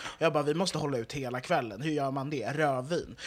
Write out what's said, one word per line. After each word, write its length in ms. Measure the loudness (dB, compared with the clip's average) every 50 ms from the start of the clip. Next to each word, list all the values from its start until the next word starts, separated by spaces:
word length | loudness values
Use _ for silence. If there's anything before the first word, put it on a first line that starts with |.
| -8 -10 -2 2
jag 140 | 2 4 4
bara, 100 | 4 4
vi 120 | 4 2
måste 240 | 2 2 0 0 0
hålla 200 | 0 0 0 0
ut 140 | -2 -4 -4
hela 280 | -6 -4 -4 -4 -4
kvällen. 420 | 0 2 2 2 2 0 -4 -4 -2
Hur 80 | -2 0
gör 180 | 0 0 0
man 200 | 0 -2 -2 -2
det? 220 | -4 -4 -2 -2 0
Rödvin. 640 | 2 2 2 2 2 0 0 -2 -2 -2 -4 -8 -10 -10